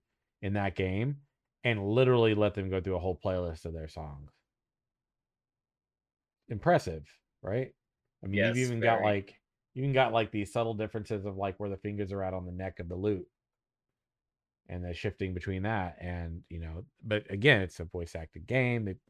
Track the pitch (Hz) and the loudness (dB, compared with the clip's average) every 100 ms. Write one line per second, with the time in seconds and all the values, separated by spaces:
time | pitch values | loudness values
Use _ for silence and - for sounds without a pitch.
0 | _ _ _ _ 101 101 98 92 92 95 | _ _ _ _ -2 0 0 0 0 0
1 | 127 143 - _ _ _ 123 107 98 117 | 0 -2 -10 _ _ _ 0 0 2 4
2 | 127 123 113 104 104 101 95 95 92 90 | 6 8 8 6 4 2 -2 0 0 0
3 | 92 87 101 92 87 80 85 82 78 - | 0 -2 0 0 -2 -4 -8 -8 -10 -10
4 | 76 71 71 _ _ _ _ _ _ _ | -12 -12 -16 _ _ _ _ _ _ _
5 | _ _ _ _ _ _ _ _ _ _ | _ _ _ _ _ _ _ _ _ _
6 | _ _ _ _ - 104 156 170 - 80 | _ _ _ _ -10 -2 4 4 2 -6
7 | 71 _ _ _ 92 113 131 - _ _ | -10 _ _ _ -6 -4 -4 -10 _ _
8 | _ _ 95 101 113 120 127 117 113 113 | _ _ -2 2 2 2 0 2 2 4
9 | 107 101 101 - _ _ _ 127 139 131 | 2 0 -2 -14 _ _ _ -4 0 4
10 | 123 113 107 107 98 120 117 107 107 110 | 4 4 2 0 -2 0 0 -2 -4 -6
11 | 104 104 101 95 98 95 101 98 104 104 | -4 -4 -4 -4 -4 -4 -6 -6 -4 -4
12 | 98 98 95 92 90 90 92 - 87 90 | -4 -4 -4 -4 -6 -6 -8 -8 -8 -2
13 | 104 95 - _ _ _ _ _ _ _ | 0 0 -2 _ _ _ _ _ _ _
14 | _ _ _ _ _ _ - 90 87 85 | _ _ _ _ _ _ -12 -8 -6 -6
15 | 107 - 95 90 98 92 101 110 90 - | -6 -4 -4 -4 -4 -4 -2 -2 -4 -6
16 | 90 87 85 82 - 85 82 82 - _ | -6 -6 -6 -8 -10 -10 -8 -10 -12 _
17 | 110 107 - 101 135 117 92 - 82 90 | -4 -4 -2 2 6 6 4 -4 -10 -8
18 | 85 82 80 82 90 127 123 120 104 90 | -8 -10 -12 -12 -2 0 2 0 -2 -6
19 | _ | _